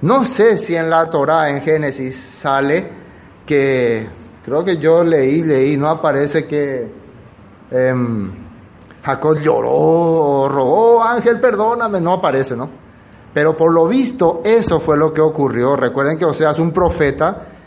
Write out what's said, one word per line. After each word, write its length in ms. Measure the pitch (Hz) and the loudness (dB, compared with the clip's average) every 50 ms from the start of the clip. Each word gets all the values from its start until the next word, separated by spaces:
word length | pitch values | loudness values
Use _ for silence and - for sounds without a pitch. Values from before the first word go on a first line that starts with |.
No 220 | 143 180 254 277 233 | -2 0 2 0 0
sé 340 | - - - 214 233 208 - | 0 0 2 2 4 2 0
si 180 | - - 170 | -2 -4 -4
en 120 | 165 160 160 | -2 0 0
la 180 | 165 165 165 160 | 2 0 0 0
Torá, 400 | 165 147 139 151 160 165 156 147 | 0 0 0 2 2 2 0 0
en 120 | 143 156 | -2 -4
Génesis, 540 | 143 156 156 151 151 139 - 135 131 127 131 | -2 -2 0 0 -2 -4 -6 -6 -8 -10 -10
sale 760 | - - - - - - 143 135 135 139 139 156 185 196 - - - - - - - - - - - - | -14 -16 -20 -14 -8 -4 -2 0 0 0 0 0 -2 -4 -6 -12 -20 -20 -20 -20 -20 -20 -20 -20 -12 -4
que, 600 | - 151 139 139 139 131 127 123 117 113 110 110 104 - - - - - - - | -2 0 0 2 2 0 0 0 0 -2 -2 -6 -10 -14 -20 -20 -20 -20 -16 -8
creo 180 | 113 135 156 | -6 -4 -4
que 140 | 175 190 185 | -2 -2 -2
yo 260 | 156 147 160 165 175 | 0 2 2 4 4
leí, 400 | 170 165 160 143 131 135 143 165 | 4 2 2 2 2 2 2 0
leí, 360 | 160 160 143 131 135 143 151 139 | 0 2 2 2 2 2 0 0
no 100 | 147 156 | 0 -2
aparece 580 | 160 156 - 151 139 139 147 143 156 160 - | -2 0 0 0 0 0 0 -2 -2 -2 -4
que, 400 | - 147 147 143 139 135 123 117 110 - - - - - - - - - - - - - - - - | -2 -4 -4 -4 -4 -4 -6 -8 -10 -14 -18 -20 -20 -20 -20 -20 -20 -20 -20 -20 -20 -20 -20 -10 -4
em, 600 | 127 127 127 131 127 127 123 117 113 107 98 95 92 82 82 - - - - - - - - - - - | -2 0 0 0 0 0 -2 -2 -4 -4 -6 -8 -10 -14 -18 -20 -20 -20 -20 -20 -20 -20 -20 -20 -20 -8
Jacob 360 | - 139 139 - - 156 156 151 | -6 -6 -4 -2 0 0 0 0
lloró 340 | 147 151 120 117 113 123 | 0 0 0 0 0 0
o 760 | 135 143 156 160 165 170 170 165 165 165 147 143 139 139 135 135 | 0 2 2 2 2 2 2 2 2 2 2 2 2 0 0 0
rogó, 520 | 139 143 131 127 160 214 226 233 233 233 | 0 0 0 2 2 4 4 4 4 4
"Ángel, 380 | 226 226 240 226 202 233 233 - | 4 2 0 0 0 0 2 2
perdóname", 600 | - 240 214 196 214 226 240 240 233 214 202 180 | 2 0 2 2 0 0 0 -2 -2 -2 -2 -2
no 100 | 165 170 | 0 0
aparece, 420 | 185 180 185 151 135 135 135 - 123 | 0 0 0 0 0 0 -2 -4 -6
¿no? 140 | 117 131 147 - - - - - - - - - - - - | -8 -10 -10 -14 -18 -20 -20 -20 -20 -20 -20 -20 -20 -12 -6
Pero 240 | - 147 151 160 156 | -2 0 0 0 2
por 160 | 160 165 165 | 2 2 4
lo 160 | 165 165 165 165 | 4 4 4 2
visto, 540 | 247 269 254 - - - 180 160 - - - | 2 0 0 -2 0 0 0 0 0 0 0
eso 340 | 214 226 233 214 - 170 151 | 2 2 2 2 0 -2 0
fue 200 | - 151 151 147 | 0 0 2 2
lo 140 | 156 151 151 | 2 0 2
que 80 | 156 | 2
ocurrió. 520 | 156 156 156 147 139 123 113 120 123 135 139 | 0 0 0 0 -2 -2 0 0 0 0 0
Recuerden 440 | 127 123 - - 139 139 147 160 160 | 0 0 -2 -2 -2 -2 -2 -2 -2
que 80 | 180 | -2
Oseas 260 | 156 139 - 156 151 | -2 0 0 0 0
es 60 | 147 160 | 0 0
un 140 | 165 165 | -2 -2
profeta, 680 | 156 180 180 165 - - 151 139 139 - - - - - - - - - - | 0 0 0 0 0 0 0 0 0 0 -2 -2 -4 -6 -12 -20 -20 -20 -12